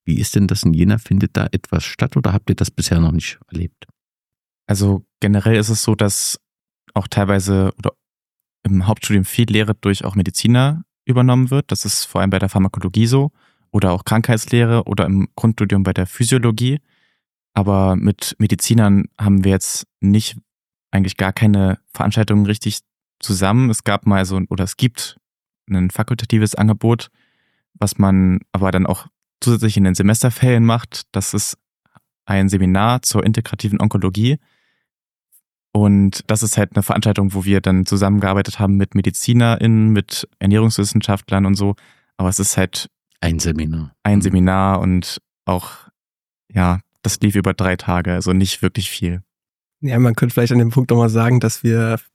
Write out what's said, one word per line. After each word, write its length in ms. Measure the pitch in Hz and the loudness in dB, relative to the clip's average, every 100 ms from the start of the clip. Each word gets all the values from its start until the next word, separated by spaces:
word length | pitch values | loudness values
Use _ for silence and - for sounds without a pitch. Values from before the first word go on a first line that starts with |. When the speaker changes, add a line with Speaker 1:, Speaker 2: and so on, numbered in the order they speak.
Speaker 1:
Wie 160 | - 76 | -4 -2
ist 160 | 107 107 | 0 0
denn 120 | 98 | 2
das 160 | 98 | 2
in 100 | 85 | 2
Jena? 240 | 80 90 110 | 2 2 0
Findet 400 | - 95 - - | 0 0 0 -2
da 100 | - | -2
etwas 340 | - - 76 - | -4 -4 -6 -4
statt 320 | - - 139 | -4 -2 -2
oder 160 | 123 | 0
habt 160 | 98 - | -2 -2
ihr 60 | - | -2
das 140 | 95 | -2
bisher 300 | - - 85 | -4 -2 2
noch 140 | 82 | 2
nicht 260 | 80 - - _ | 0 -4 -12 _
erlebt? 400 | 85 85 _ - _ _ _ _ _ _ _ - | -10 -10 _ -20 _ _ _ _ _ _ _ -4
Speaker 2:
Also 400 | 98 101 95 - - | 0 2 0 -4 -4
generell 340 | 101 104 110 110 | 0 2 2 2
ist 140 | 107 | 2
es 120 | 107 | -2
so, 140 | - 107 | 0 0
dass 440 | 104 - - - _ _ _ _ _ | 0 -2 -6 -8 _ _ _ _ _
auch 140 | - - | -6 -4
teilweise 640 | - 98 98 95 98 95 - | -2 0 0 2 0 0 -2
oder 160 | - - _ _ _ _ _ _ | -6 -6 _ _ _ _ _ _
im 240 | 98 95 95 | -2 0 0
Hauptstudium 360 | 107 - 101 | -2 0 0
viel 260 | 92 - 117 | 0 -2 0
Lehre 240 | 107 107 | 0 0
durch 300 | 107 101 98 | -2 -2 -2
auch 120 | - 98 | -2 -2
Mediziner 680 | 90 - 110 123 135 160 - _ - | -2 -2 2 2 2 -2 -10 _ -2
übernommen 440 | 123 127 123 127 | 2 2 2 2
wird. 220 | 135 - | 0 -2
Das 140 | 101 101 | -6 -4
ist 180 | - | -6
vor 160 | - 92 | -4 -2
allem 100 | 95 | 0
bei 100 | 95 | 0
der 100 | 95 | 0
Pharmakologie 580 | 101 95 - 92 107 113 | 0 -2 -2 -4 0 2
so 240 | 135 147 _ _ _ _ | 2 0 _ _ _ _
oder 220 | 107 95 | -2 0
auch 100 | 90 | 0
Krankheitslehre 800 | - 110 113 110 - 120 117 117 | 0 0 2 -2 0 0 2 0
oder 220 | - 101 87 | -2 -2 0
im 240 | 98 - - | 0 -2 -2
Grundstudium 480 | 113 107 101 98 | -2 0 0 0
bei 100 | 95 | 0
der 140 | 92 90 | -2 -4
Physiologie. 720 | - 113 127 117 110 123 147 _ _ _ _ _ _ _ 202 | -2 0 0 0 -2 -2 -4 _ _ _ _ _ _ _ -2
Aber 400 | 139 190 190 92 | 0 2 2 2
mit 400 | 104 - - - | 0 -2 -6 -4
Medizinern 680 | 104 87 - 117 104 98 - - | -2 -2 0 2 4 2 0 -2
haben 240 | 101 98 | 0 2
wir 80 | 95 | 2
jetzt 360 | 95 - - - - | 0 -2 -10 -12 -4
nicht, 360 | 98 104 - - - _ _ _ _ | 2 2 0 -10 -20 _ _ _ _
eigentlich 260 | 98 95 - | -2 -2 -2
gar 160 | 95 | -4
keine 460 | - 107 101 95 95 _ | 0 2 4 2 -2 _
Veranstaltungen 540 | - 104 110 107 104 101 | -6 -2 0 0 2 0
richtig 360 | 107 - - _ _ _ _ | -2 -6 -8 _ _ _ _
zusammen. 520 | - 92 98 117 127 | -6 -2 0 2 0
Es 120 | 107 | -2
gab 220 | - 101 110 | -2 -2 0
mal 180 | 98 | 0
so, 160 | 92 95 92 | 0 -2 -4
oder 160 | 95 95 | -4 -6
es 120 | - | -2
gibt 400 | 123 - - - _ _ _ _ - | -4 -4 -14 -16 _ _ _ _ -6
ein 220 | 95 92 | -2 -2
fakultatives 640 | - 113 120 - 107 107 | -2 -4 -4 -2 0 0
Angebot, 560 | - 107 104 113 117 - _ _ _ _ _ _ | 0 0 2 0 -2 -4 _ _ _ _ _ _
was 240 | - 104 - | -6 -4 0
man 440 | 98 95 92 92 - | 2 4 2 0 -4
aber 180 | 92 95 | -4 0
dann 160 | 92 95 | 0 0
auch 220 | 95 - _ _ - | -4 -8 _ _ -6
zusätzlich 360 | 123 117 110 101 | -2 0 0 2
in 60 | |
den 120 | 95 90 | 2 2
Semesterferien 680 | 98 113 127 - 127 120 | 2 2 0 0 2 2
macht. 440 | 113 117 - - - | 2 0 -4 -16 -10
Das 220 | 95 - | -8 -6
ist 240 | 104 - - _ _ _ _ _ _ - | -6 -6 -10 _ _ _ _ _ _ -4
ein 240 | 98 95 | 0 2
Seminar 520 | 95 92 95 110 123 | 2 2 2 2 0
zur 240 | - 107 - | -2 -2 0
integrativen 560 | 107 - 107 107 101 | -2 -4 -4 -4 0
Onkologie. 560 | 107 101 92 95 120 151 _ _ _ _ _ _ _ _ _ _ _ _ _ | 0 0 -2 0 0 -2 _ _ _ _ _ _ _ _ _ _ _ _ _
Und 520 | 107 104 101 98 - - | 2 4 6 4 0 -4
das 140 | 110 | -2
ist 160 | 110 - | 0 0
halt 180 | 101 107 | 0 0
eine 80 | |
Veranstaltung, 500 | - 101 110 101 98 | -2 0 0 0 0
wo 120 | 95 95 | -2 0
wir 160 | 98 | 0
dann 240 | 95 92 92 | 2 0 0
zusammengearbeitet 720 | 101 98 101 98 98 95 - | 0 2 2 2 0 -2 -2
haben 180 | 98 98 | 0 0
mit 180 | 98 101 | 0 -2
MedizinerInnen, 920 | 98 - - 120 117 117 113 110 110 | -2 -4 0 2 2 2 2 4 4
mit 380 | 101 - - - - | 2 0 -8 -12 -4
Ernährungswissenschaftlern 1080 | 98 104 113 107 101 107 - 98 - 98 98 | 2 2 2 0 0 0 0 -4 -2 0 0
und 100 | 98 | 0
so. 200 | 101 101 _ _ _ - | -2 -6 _ _ _ -4
Aber 120 | 92 | -2
es 100 | 92 | -2
ist 180 | 98 - | -2 -2
halt 320 | 92 - - _ _ - | -2 -4 -14 _ _ -6
Speaker 1:
Ein 180 | 85 80 | -4 -2
Seminar. 560 | 85 78 78 80 73 _ | -2 -4 -4 -6 -8 _
Speaker 2:
ein 160 | 104 101 | 0 2
Speaker 1:
Mhm. 20 | |
Speaker 2:
Seminar 560 | 95 92 92 95 98 95 | 2 2 2 2 0 0
und 420 | 90 90 - - _ _ - | 0 -2 -2 -10 _ _ -6
auch, 420 | 90 - - - _ _ _ _ _ _ | -6 -6 -20 -20 _ _ _ _ _ _
ja, 280 | 104 90 90 - _ | 0 0 0 -6 _
das 180 | 110 - | -8 -2
lief 140 | 104 98 | -2 0
über 180 | 92 | -2
drei 220 | 90 92 90 | -2 -2 -2
Tage, 380 | - 90 87 | -2 -2 -2
also 200 | 87 92 | -4 0
nicht 280 | 92 95 - | 0 0 -2
wirklich 280 | 92 - 95 | -4 -4 -8
viel. 320 | - 87 90 - _ _ _ _ _ | -6 -6 -8 -10 _ _ _ _ _
Speaker 3:
Ja, 160 | 143 120 | -4 2
man 160 | 123 110 | 2 2
könnte 180 | 120 | -2
vielleicht 180 | 123 120 | 0 0
an 80 | 123 | 2
dem 120 | 117 | 2
Punkt 180 | 131 123 | 0 0
nochmal 200 | 120 113 | 2 2
sagen, 300 | 113 117 123 | 2 2 2
dass 240 | 113 - | 0 -2
wir 340 | 117 113 113 113 - | -2 0 0 -4 -8